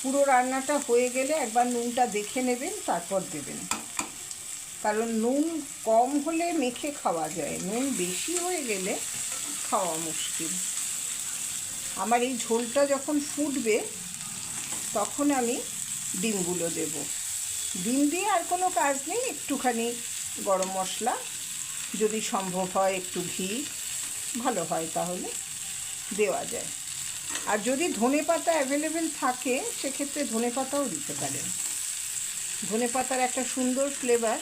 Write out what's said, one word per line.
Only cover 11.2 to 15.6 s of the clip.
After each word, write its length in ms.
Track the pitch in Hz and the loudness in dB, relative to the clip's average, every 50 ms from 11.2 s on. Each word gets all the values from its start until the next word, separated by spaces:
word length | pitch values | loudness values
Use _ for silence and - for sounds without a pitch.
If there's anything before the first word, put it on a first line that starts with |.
| - - - - - - - - - - - - - - - | -4 -4 -4 -4 -4 -4 -4 -4 -6 -6 -6 -6 -6 -6 -4
আমার 260 | - 190 208 233 240 | -2 2 2 4 4
এই 160 | 240 262 269 | 4 2 0
ঝোলটা 480 | 226 - - 226 233 240 233 - 277 285 | -2 0 0 0 0 0 2 4 4 4
যখন 340 | 277 277 269 - - 302 285 | 4 4 0 0 0 0 0
ফুটবে, 600 | 285 - - 285 294 311 262 262 226 226 208 262 415 - - - - - - - - - - - - - - - - - - - - - - | 0 0 -2 0 0 0 0 0 2 4 2 2 2 -2 -8 -8 -8 -8 -8 -8 -8 -8 -8 -8 -8 -6 -6 -6 -6 -6 -6 -6 -4 -2 0
তখন 380 | 226 202 262 - - 285 294 | 0 0 0 0 2 4 4
আমি 300 | 285 262 240 226 254 320 | 4 4 4 2 0 -2